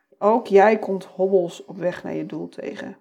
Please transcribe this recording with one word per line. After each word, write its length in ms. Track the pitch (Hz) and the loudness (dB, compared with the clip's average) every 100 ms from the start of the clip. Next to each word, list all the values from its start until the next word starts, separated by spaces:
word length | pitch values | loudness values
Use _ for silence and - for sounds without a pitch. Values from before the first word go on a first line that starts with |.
| _ _ | _ _
ook 280 | 202 233 226 | 0 0 4
jij 320 | 196 208 220 | 6 6 4
komt 260 | - 190 | 0 -6
hobbels 600 | - - 190 196 170 - | -6 -2 2 2 0 -6
op 120 | - 190 | -16 -6
weg 260 | 175 170 | -6 -6
naar 120 | 185 | -8
je 120 | 160 156 | -8 -8
doel 220 | 156 175 | -10 -12
tegen. 480 | - - - - - | -12 -12 -12 -14 -16